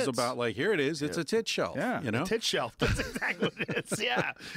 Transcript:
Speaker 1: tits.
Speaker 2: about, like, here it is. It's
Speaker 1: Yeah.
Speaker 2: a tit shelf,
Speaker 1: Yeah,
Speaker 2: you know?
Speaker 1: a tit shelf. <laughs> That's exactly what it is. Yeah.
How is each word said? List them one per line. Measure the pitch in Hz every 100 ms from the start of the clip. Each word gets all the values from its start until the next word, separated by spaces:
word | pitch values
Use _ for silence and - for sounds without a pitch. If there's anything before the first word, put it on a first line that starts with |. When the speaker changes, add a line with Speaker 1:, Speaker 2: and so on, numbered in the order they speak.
| 220
Speaker 1:
tits. |
Speaker 2:
about, | 120 120 127
like, | 120 101
here | 180
it | 190
is. | 135 156
It's | 147 170
Speaker 1:
Yeah. |
Speaker 2:
a | 160
tit | 220 226
shelf, | - 110 107
Speaker 1:
Yeah, | 220 202
Speaker 2:
you | 117
know? | 113
Speaker 1:
a | 185
tit | 226
shelf. | - 175 123 -
<laughs> |
That's | - -
exactly | - - 262 185 -
what | - -
it | 240 -
is. | 196
Yeah. | 240 247 151 - -